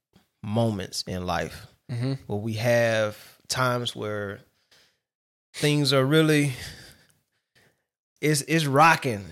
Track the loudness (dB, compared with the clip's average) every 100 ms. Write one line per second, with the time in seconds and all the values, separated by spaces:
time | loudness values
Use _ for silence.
0 | _ _ _ _ -4 0 0 -2 -6 -10
1 | -8 -6 -4 -4 -4 -8 -20 _ -12 -6
2 | -4 -6 -6 -6 -6 -4 2 2 2 2
3 | -2 -4 -20 -20 -8 -4 -2 -2 -6 -8
4 | -8 -6 -8 -10 -16 _ _ _ _ _
5 | _ _ _ _ _ -4 0 2 2 2
6 | 4 4 4 4 2 -4 -12 -16 -20 -20
7 | _ _ _ _ _ _ _ _ _ _
8 | _ -4 0 0 0 0 2 6 6 6
9 | 0 -4 -6